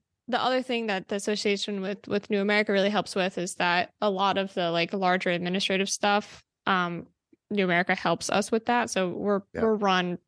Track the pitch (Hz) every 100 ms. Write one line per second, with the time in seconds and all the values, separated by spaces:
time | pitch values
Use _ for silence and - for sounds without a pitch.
0 | _ _ - 240 247 254 254 233 226 190
1 | - 202 220 208 208 202 - 202 190 202
2 | - 202 - 208 202 208 214 196 202 208
3 | 196 202 185 180 180 - 180 175 - _
4 | 208 190 196 190 190 196 170 170 170 202
5 | 185 185 185 175 175 190 - 190 196 -
6 | 208 208 - - _ _ - 185 175 170
7 | - _ _ _ _ 202 185 175 180 185
8 | - 170 - 190 - 226 220 240 233 190
9 | 180 208 202 196 - - 226 214 202 185
10 | 180 175